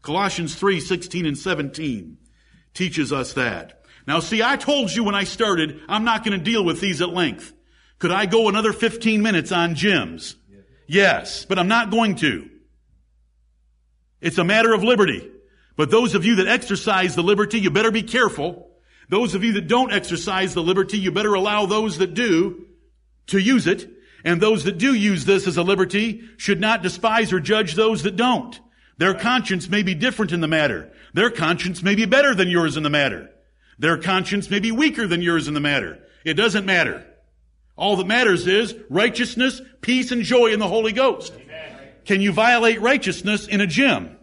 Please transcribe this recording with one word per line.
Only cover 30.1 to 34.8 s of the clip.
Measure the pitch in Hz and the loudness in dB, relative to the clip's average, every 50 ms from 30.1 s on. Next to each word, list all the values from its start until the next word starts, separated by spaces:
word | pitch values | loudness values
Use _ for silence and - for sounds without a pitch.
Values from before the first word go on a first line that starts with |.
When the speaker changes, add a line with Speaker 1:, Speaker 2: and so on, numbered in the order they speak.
| - - 220 160 165 | -2 -2 -4 -2 -2
Speaker 1:
in | 175 | -2
the | 160 151 | 0 0
matter. | 160 160 151 143 107 82 - - - - - - _ | 2 2 2 2 0 -4 -8 -14 -20 -20 -20 -6 _
Their | 151 208 240 | 0 0 0
conscience | 233 - 160 156 180 - - 180 185 - - | 0 0 0 0 0 0 -2 -6 -6 -2 0
may | 196 202 | 0 2
be | 202 226 | 2 2
better | 208 240 269 285 277 254 | 2 4 4 4 4 4
than | 180 190 180 | 2 0 2
yours | 175 175 165 156 135 | 2 2 2 0 0
in | 151 156 | -2 -2
the | 147 | 0
matter. | 147 147 139 131 101 82 69 - _ _ _ _ _ _ _ _ _ _ | 0 2 0 0 -2 -6 -12 -18 _ _ _ _ _ _ _ _ _ _
Their | 127 160 170 | 0 0 0
conscience | 160 165 180 190 185 185 - 208 208 180 - | 0 0 0 0 0 0 -2 -4 -6 -4 -2
may | 196 202 | -4 -2
be | 190 226 226 | -2 -2 -2
weaker | 226 | 0